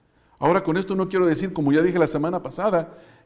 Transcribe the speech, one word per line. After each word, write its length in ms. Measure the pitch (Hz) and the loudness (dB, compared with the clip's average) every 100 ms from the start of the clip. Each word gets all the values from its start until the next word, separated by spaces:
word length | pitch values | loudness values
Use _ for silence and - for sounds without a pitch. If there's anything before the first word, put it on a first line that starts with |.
| _ _ _ _ | _ _ _ _
Ahora, 240 | 143 185 | 2 2
con 140 | 180 170 | 2 -2
esto 180 | 190 | -2
no 140 | 190 175 | -4 -2
quiero 180 | 190 180 | 0 2
decir, 260 | 156 185 | 0 -2
como 200 | 175 143 | -2 0
ya 100 | 151 | 2
dije 160 | 180 175 | 2 2
la 80 | 160 | 0
semana 360 | 151 160 180 | 0 -4 -4
pasada, 560 | - - 208 175 160 - - - | -8 -4 0 0 -2 -8 -20 -20